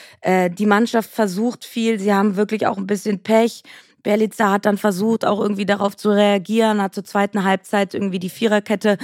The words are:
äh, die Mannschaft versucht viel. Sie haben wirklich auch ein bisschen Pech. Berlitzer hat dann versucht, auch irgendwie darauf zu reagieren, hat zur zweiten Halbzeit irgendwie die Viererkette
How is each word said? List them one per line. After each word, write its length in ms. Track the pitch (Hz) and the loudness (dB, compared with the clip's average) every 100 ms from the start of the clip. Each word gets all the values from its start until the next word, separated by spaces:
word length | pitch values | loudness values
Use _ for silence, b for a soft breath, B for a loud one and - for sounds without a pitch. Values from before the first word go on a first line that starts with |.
| B B | B B
äh, 280 | 185 185 180 | 0 2 0
die 160 | 175 208 | 0 2
Mannschaft 460 | 202 233 226 196 | 2 2 0 -2
versucht 520 | - 208 180 233 - | -2 -2 -2 -4 -6
viel. 360 | - 233 226 220 | -10 -4 -2 0
Sie 140 | 202 | 0
haben 220 | 196 208 190 | 2 2 0
wirklich 300 | 208 214 - | -2 0 -2
auch 120 | 202 | -2
ein 100 | 190 | -4
bisschen 340 | 202 214 196 | -4 -2 -4
Pech. 400 | - 220 233 - B B B B | 2 2 2 -2 B B B B
Berlitzer 480 | - 208 220 - 208 | -2 0 0 0 0
hat 160 | 202 214 | 2 2
dann 120 | 202 | 0
versucht, 480 | 214 180 220 226 - | 0 0 0 0 0
auch 160 | 208 | 0
irgendwie 240 | 208 202 202 | -2 -2 -2
darauf 320 | 202 202 - | 0 -2 -2
zu 120 | 214 | 0
reagieren, 720 | 202 208 202 175 226 220 208 | 4 4 2 0 0 2 2
hat 140 | 196 208 | -2 -6
zur 80 | |
zweiten 400 | - 202 202 202 | -4 -2 -2 0
Halbzeit 500 | 190 190 - 202 196 | 0 -2 -2 -2 -2
irgendwie 240 | - 196 185 | -4 -4 -4
die 120 | 180 | -8
Viererkette 680 | - 226 208 208 202 214 196 | -4 0 0 0 0 0 0